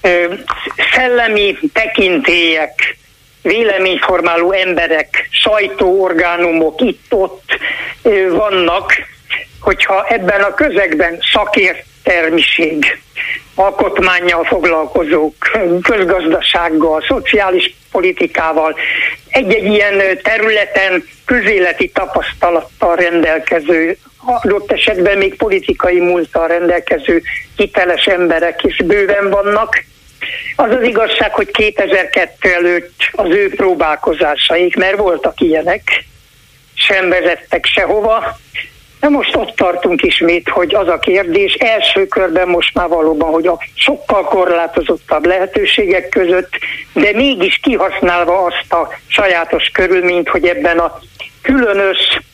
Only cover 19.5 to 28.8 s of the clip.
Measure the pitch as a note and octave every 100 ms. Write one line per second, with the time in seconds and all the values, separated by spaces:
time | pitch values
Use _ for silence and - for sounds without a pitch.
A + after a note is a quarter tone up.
19.5 | F#3+ F#3 G#3 G3+ G3 F#3+ F#3 G#3+ A3 A3
20.5 | G#3+ G3+ G3+ F#3+ F3+ - - - B3 G3+
21.5 | G3+ F3+ E3 F#3 - F#3 A#3 - - F3+
22.5 | E3+ - - F#3 E3+ F3 E3+ E3 D#3+ D#3+
23.5 | E3+ D3 E3 E3 F#3+ - _ - A#3+ G#3
24.5 | G3+ G3+ - - F#3+ F3 G3+ G3 - A3
25.5 | F#3+ - - F#3 F3+ F3 F3 D#3+ E3+ E3
26.5 | E3+ F3 F3 E3+ E3 - E3+ E3+ - -
27.5 | - G3+ - F3+ D#3+ - F3+ F3 E3 E3+
28.5 | E3 - -